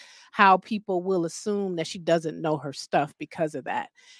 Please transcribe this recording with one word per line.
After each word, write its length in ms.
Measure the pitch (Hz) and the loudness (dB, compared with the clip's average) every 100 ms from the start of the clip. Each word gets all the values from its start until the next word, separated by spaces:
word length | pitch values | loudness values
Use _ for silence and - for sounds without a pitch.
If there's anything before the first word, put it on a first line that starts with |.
| - - - | -20 -20 -8
how 240 | - 196 185 | 4 6 6
people 460 | - 208 - 180 | 2 -8 -2 -2
will 220 | 180 185 165 | 0 0 -2
assume 500 | - - 202 196 175 | -4 -4 -4 -2 -4
that 100 | 160 | -6
she 120 | 196 | -4
doesn't 420 | 165 165 160 170 | 2 2 2 -4
know 160 | 160 151 | -2 -2
her 140 | 143 | -4
stuff 420 | 135 - 175 147 - | -10 -2 0 0 -4
because 380 | 151 - 156 151 | -14 -4 -4 -4
of 100 | 123 | -6
that. 240 | - - _ - - | -6 -6 _ -20 -18